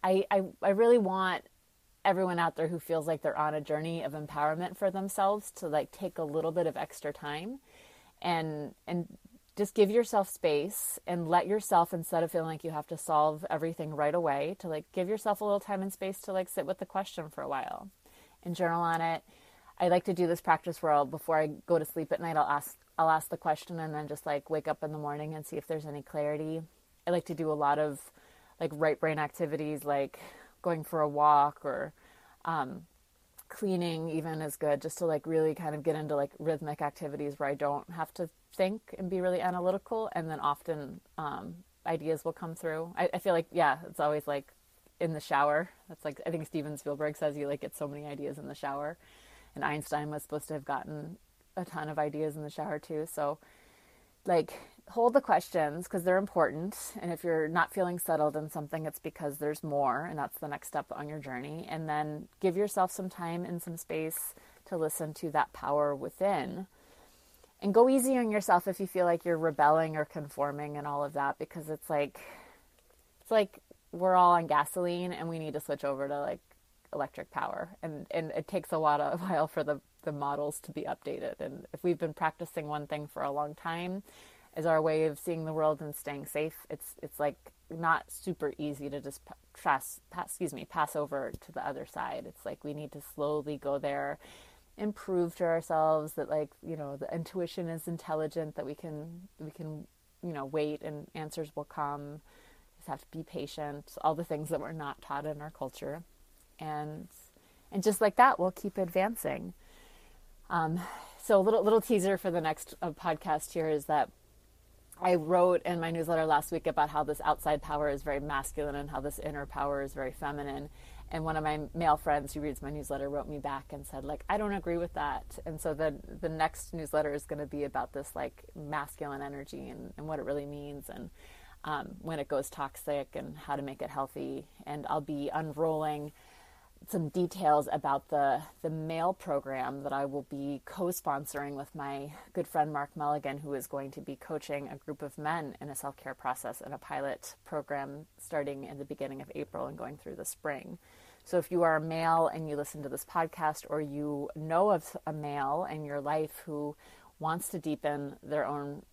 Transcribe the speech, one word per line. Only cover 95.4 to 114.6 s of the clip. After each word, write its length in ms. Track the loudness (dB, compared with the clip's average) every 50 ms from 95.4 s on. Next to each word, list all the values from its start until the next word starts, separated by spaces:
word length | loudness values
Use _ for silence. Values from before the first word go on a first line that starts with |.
| 2
ourselves 680 | 2 2 2 2 2 2 4 6 6 4 4 2 -2 -4
that, 160 | -4 -2 0
like, 200 | 0 0 0 -2 -6 _ -8
you 140 | -8 -6
know, 180 | -6 -6 -8 -6
the 180 | -6 -6 -4 -4
intuition 540 | -4 -6 -4 -4 -4 -4 -4 -4 -6 -4
is 200 | -4 -4 -6 -6
intelligent, 680 | -6 -6 -6 -4 -4 -2 -2 -2 -2 -2 -4 -6 -4 -6
that 100 | -8 -8
we 100 | -8 -8
can, 520 | -8 -10 -10 -8 -8 -10 -10 -12 -16 -18 -20 _ _
we 120 | -14 -14
can, 340 | -10 -10 -8 -8 -8 -10 -12 _ _ _ _ _ _ _ -8
you 80 | -8
know, 140 | -6 -6 -6
wait 360 | -2 0 0 0 0 -2 -4
and 260 | -6 -8 -8 -8 -12 -12 _
answers 380 | -10 -8 -8 -6 -8 -8 -6 _
will 120 | -10 -10
come. 480 | _ -4 -4 -4 -2 -4 -6 -8 -10 -12
We 680 | -14 _ -20 -20 -20 -20 -20 -20 -20 _ _ _ _
just 80 | -8
have 140 | -8 -8 -8
to 160 | -10 _ -10
be 60 | -10 -10
patient, 720 | -8 -8 -8 -8 -8 -6 -6 -6 -6 -6 -10 -12 -14 -12 2
all 140 | 2 2 2
the 80 | 2 0
things 260 | -2 -2 -2 0 -2
that 120 | -2 -2
we're 100 | -2 -4
not 300 | -6 -6 -6 -6 -8 -10
taught 240 | -8 -6 -6 -4 -4
in 160 | -4 -6 -6
our 100 | -8 -12
culture. 520 | -8 -8 -8 -8 -6 -8 -8 -8 -8 -8 -10 _ _ _ -20 _ -20 _ -20 _ _ -8
And, 480 | -6 -4 -4 -4 -4 -6 -8 -10 -12 -14 -18 -20 -20 -20 _ _ _ _ _ _ _ -4
and 120 | -4 2 4
just 180 | 4 4 6
like 140 | 4 4 10
that, 240 | 10 10 10 10 6
we'll 100 | 2 0
keep 300 | 0 -2 -6 -6 -2 0
advancing. 720 | -2 0 2 2 2 2 0 -2 -2 -4 -2 -2 -6 -10 -12 -16 -20 -20 -20 -20 -20 -20 -20 -20 -20 -20 -20 -20 -20 -20 -20 -20 -8 -2
Um, 300 | 0 2 2 2 0 -2 -4 -6 -10 -12 -14 -16 -18 -14
so 180 | 4 8 8 8
a 20 |
little, 220 | 10 8 6 6 8
little 180 | 8 6 6
teaser 360 | 6 6 4 4 6 4 2
for 140 | 2 2 0
the 100 | 0 2
next, 320 | 2 2 -2 -2 -6 -16 -8 -4
uh, 100 | -4 -4
podcast 640 | -4 -2 -2 -2 -2 0 0 0 0 0 0 -4 -2
here 160 | 0 2 2
is 160 | 2 0 2
that 240 | 2 2 2 2 2 -2 -20 _ _ -20 -20 _ -20 -20 _